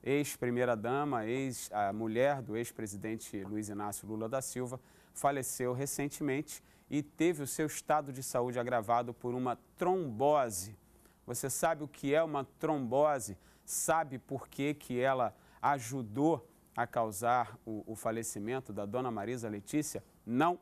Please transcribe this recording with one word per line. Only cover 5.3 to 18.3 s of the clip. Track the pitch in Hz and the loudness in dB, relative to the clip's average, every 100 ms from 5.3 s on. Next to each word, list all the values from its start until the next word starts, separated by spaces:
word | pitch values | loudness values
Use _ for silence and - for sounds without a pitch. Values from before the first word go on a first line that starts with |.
| 139 123 - 123 | 2 -2 -2 0
recentemente | 123 139 - 143 - 147 135 151 - _ - _ | 0 -4 -2 -4 -2 -2 0 -2 -12 _ -20 _
e | 143 | -4
teve | 143 - 165 160 | -4 2 2 2
o | 139 | -4
seu | - 156 | -2 -2
estado | - - 151 143 | -2 2 2 2
de | 131 | -8
saúde | 135 127 123 123 | -2 0 2 0
agravado | 120 123 107 120 120 | 2 0 4 2 2
por | 117 123 123 | -4 -4 -2
uma | 127 117 - - | -2 -2 -8 -2
trombose. | 180 185 156 110 143 151 123 92 98 104 _ - - _ | 2 2 0 2 4 6 2 -2 -8 -12 _ -20 -20 _
Você | - 123 135 | -8 -4 -2
sabe | - 170 160 | 0 0 0
o | 151 | -6
que | - 143 | -4 4
é | 147 | 4
uma | 165 147 127 - | 4 0 -4 -4
trombose? | 156 151 123 131 151 143 104 95 - - | 0 0 2 4 6 4 -2 -10 -14 -20
Sabe | - - - 160 156 127 | -6 -4 2 2 2 -6
por | - 135 - | -6 -8 -8
que | - 139 | -2 -2
que | 147 - 123 | -2 -2 2
ela | 131 131 117 - - - | 4 4 2 -2 -20 -2
ajudou | 123 143 113 135 113 107 147 151 - _ _ - | 0 0 -2 -6 -4 2 4 4 -2 _ _ -4
a | 120 | -2
causar | - 113 98 117 123 117 - | 0 -2 0 2 2 2 -6
o, | - 107 - | -8 -8 -8
o | |
falecimento | 107 120 113 113 | -4 -2 -2 -4